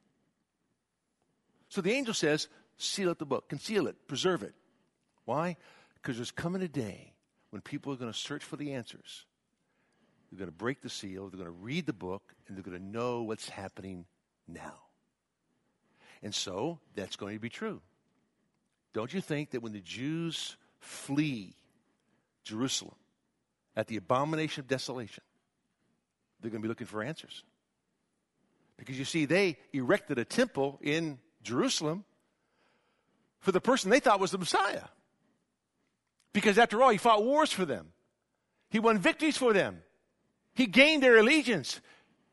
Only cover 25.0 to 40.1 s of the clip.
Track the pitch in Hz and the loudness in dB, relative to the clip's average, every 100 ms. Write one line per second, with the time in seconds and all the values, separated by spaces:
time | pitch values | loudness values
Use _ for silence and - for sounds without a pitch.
25 | 107 - - _ _ _ _ _ _ _ | -10 -14 -20 _ _ _ _ _ _ _
26 | _ _ _ _ 117 110 110 117 107 107 | _ _ _ _ -8 -6 -4 -6 -8 -6
27 | 123 160 - - - _ _ _ _ _ | -6 -8 -14 -18 -20 _ _ _ _ _
28 | _ _ _ _ _ _ _ - - 131 | _ _ _ _ _ _ _ -18 -12 -8
29 | 135 165 139 180 190 - _ 139 127 196 | -4 -2 2 2 2 -2 _ -2 2 2
30 | - 120 113 - 254 143 139 139 147 160 | 2 -4 -2 0 0 0 -2 -2 -2 -2
31 | 160 131 _ _ 104 127 254 - 156 185 | -2 -8 _ _ -4 -2 0 0 -4 -6
32 | - _ _ _ _ _ _ _ _ _ | -10 _ _ _ _ _ _ _ _ _
33 | _ _ _ _ - 180 233 262 190 269 | _ _ _ _ 0 2 4 2 4 4
34 | 247 202 180 185 165 392 381 - - _ | 6 4 2 -2 0 0 0 -2 -10 _
35 | _ _ _ _ _ _ _ _ _ _ | _ _ _ _ _ _ _ _ _ _
36 | _ _ _ 202 214 196 226 214 262 202 | _ _ _ 2 4 6 6 6 6 6
37 | 233 214 233 294 302 - 170 101 80 _ | 6 6 6 4 4 0 -2 -4 -8 _
38 | _ _ _ _ _ _ _ 220 226 214 | _ _ _ _ _ _ _ 2 4 6
39 | 311 320 302 - 247 196 120 85 - _ | 4 2 0 4 4 4 2 -2 -14 _
40 | _ | _